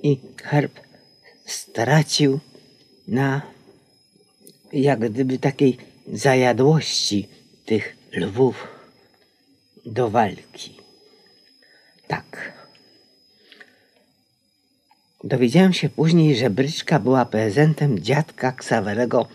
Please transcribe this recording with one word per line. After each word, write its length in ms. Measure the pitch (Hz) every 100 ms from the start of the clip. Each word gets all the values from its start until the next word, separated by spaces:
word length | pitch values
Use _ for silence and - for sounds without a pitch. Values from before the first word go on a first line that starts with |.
i 160 | 147 135 - -
herb 360 | - 143 - - - _ _ _ - _ -
stracił 920 | - - - 113 156 147 - 143 135 - - _ _ _ _ -
na 340 | 117 135 139 - - _ _ _ _ _ _ _ _ - _ _
jak 260 | 151 139 120
gdyby 380 | 117 110 131 127
takiej 380 | 143 - 143 127 - _ -
zajadłości 1200 | 110 143 131 127 113 135 160 - - - 101 98 - _ _ -
tych 320 | 110 - - _
lwów 640 | 98 101 107 131 - - - - _ _ _ _ _ _ _ _ _ -
do 240 | 110 120
walki. 680 | 117 104 85 - - - - _ _ _ _ _ _ _ _ _ _ _ _ -
Tak. 460 | - - - - - - _ _ _ _ _ _ _ _ - - _ _ _ _ _ _ _ _ _ _ _ _ _ _ _
Dowiedziałem 500 | - 123 123 156 190
się 160 | 175 147
później, 460 | - 160 170 156 120
że 140 | 127
bryczka 500 | 98 135 - - 156
była 260 | 127 131 120
prezentem 720 | 107 110 101 156 151 147 104
dziadka 520 | 98 143 160 - 127
Ksawerego 760 | 127 - 117 101 104 123 123 110